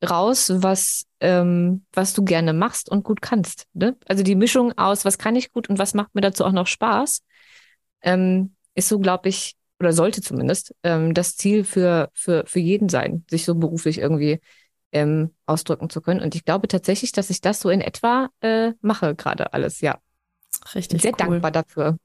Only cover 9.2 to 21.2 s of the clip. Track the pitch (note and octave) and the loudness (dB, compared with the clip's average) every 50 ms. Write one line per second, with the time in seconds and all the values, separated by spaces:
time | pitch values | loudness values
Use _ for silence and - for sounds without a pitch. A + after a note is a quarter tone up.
9.2 | - F#3+ F#3+ - - - - _ _ _ _ - F3+ F3 D#3+ E3 E3 G3+ A3+ - | 0 -2 -2 -2 -6 -10 -12 _ _ _ _ -2 0 2 4 4 2 2 2 -2
10.2 | - - - - C3+ C3 F3 - - - - _ - F3 E3 D#3+ D#3+ E3 E3 E3+ | -6 -6 -4 -2 -2 0 -2 -2 -4 -10 -10 _ -2 0 0 0 0 0 0 0
11.2 | F3 - - - - G3+ G#3 G#3+ G3 - - F#3+ F3+ F3+ E3+ E3 D3 - _ - | 0 -2 -2 -2 0 2 2 2 2 0 0 2 2 4 4 2 0 -2 _ -6
12.2 | - - F3 D#3 - - - F3+ E3+ E3 F#3+ G#3 G#3+ F#3 E3+ C3 - - - E3 | -2 0 0 0 0 -2 -2 -2 0 2 2 2 2 0 0 0 -2 -2 -4 -6
13.2 | E3 _ D#3+ D#3+ E3 - E3+ E3 E3 D#3 E3+ E3 - D#3 D#3 - - C#3+ D#3+ D3 | -6 _ -4 -2 -2 -2 0 0 0 -2 -2 -2 -2 -2 -2 0 0 0 0 0
14.2 | D3 D3+ D3+ D#3+ - _ _ _ _ _ _ _ _ _ - D3 D3 D3+ D#3 D#3 | 2 0 0 -2 -4 _ _ _ _ _ _ _ _ _ -2 0 2 2 2 0
15.2 | D#3 D#3+ - _ _ - D#3 D#3+ - - D#3+ - - D#3+ - D#3+ - - F3+ F3+ | 0 -2 -6 _ _ -2 -2 -2 -2 -2 -4 -4 -6 -8 -8 -6 -2 -2 -2 0
16.2 | - D#3+ - E3 - - D#3+ G3 G3 G#3 - F#3 - - G3 G3+ - - - - | -2 -4 -6 -4 -2 -2 0 0 0 -2 -2 -2 0 0 -2 -2 -4 -4 -4 -4
17.2 | G3 - F#3 - - F#3 G#3 - - G3 F3+ G3 - - - - - A#3 A#3+ B3+ | -4 -4 -4 -2 -2 -2 -2 0 0 0 2 0 0 -4 -4 -2 0 0 0 0
18.2 | C4 B3+ - _ - A3+ A3 A3 A3+ A#3 A3+ - - G#3 G#3+ - - D#3 D3 - | 0 -4 -6 _ -2 0 0 0 0 -2 -2 -2 -2 -2 -2 0 -2 -2 -2 -2
19.2 | - - - - - - - C#3 C#3 - - - - D3 - - _ _ _ _ | -4 -4 -4 -4 -4 -4 -2 -4 -4 -4 -4 -4 -4 -4 -4 -4 _ _ _ _
20.2 | _ _ _ _ _ _ - - - - - G3 F3+ - - D#3+ - A3 A#3+ - | _ _ _ _ _ _ -12 -12 -12 -10 -8 -8 -6 -4 -2 -2 0 0 0 0